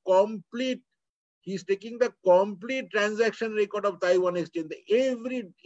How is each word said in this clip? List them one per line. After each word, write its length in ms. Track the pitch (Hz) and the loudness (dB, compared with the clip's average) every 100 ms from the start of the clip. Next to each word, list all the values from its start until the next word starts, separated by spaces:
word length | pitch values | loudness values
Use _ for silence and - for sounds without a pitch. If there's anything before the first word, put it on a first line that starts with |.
| 185 | 2
complete, 720 | 185 214 220 - 240 262 254 _ _ _ _ _ _ | 4 4 -2 -10 -6 -4 -6 _ _ _ _ _ _
he 120 | 180 | -10
is 100 | 196 | -8
taking 340 | - 196 220 233 | -4 -4 -4 -4
the 140 | 240 - | -4 0
complete 680 | 185 180 208 185 233 262 175 | 4 4 4 -4 -6 -6 -4
transaction 640 | 208 208 214 226 - 226 | -2 0 0 0 -2 -4
record 320 | 214 202 208 | -2 -2 -2
of 160 | 196 - | -4 0
Taiwan 360 | 180 180 180 175 | 2 2 2 0
Exchange, 340 | 160 170 156 | -4 -6 -8
the 260 | - - 226 | -10 0 2
every, 520 | 262 240 240 254 185 _ | 2 -2 -6 -8 -8 _